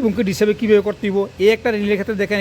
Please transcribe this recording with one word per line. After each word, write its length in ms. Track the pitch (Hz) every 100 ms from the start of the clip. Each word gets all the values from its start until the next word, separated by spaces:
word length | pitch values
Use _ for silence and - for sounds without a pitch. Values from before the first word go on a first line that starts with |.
এবং 100 | 226 190
কি 60 | 202
ডিসি 160 | 185 208 208
কীভাবে 220 | 220 208 202
করতে 160 | - 214
হইব। 120 | 196 190 -
এই 60 | 196 220
একটা 120 | 240
রিলের 260 | 214 202 202
ক্ষেত্রে 180 | 196 202
দেখেন 160 | 196 202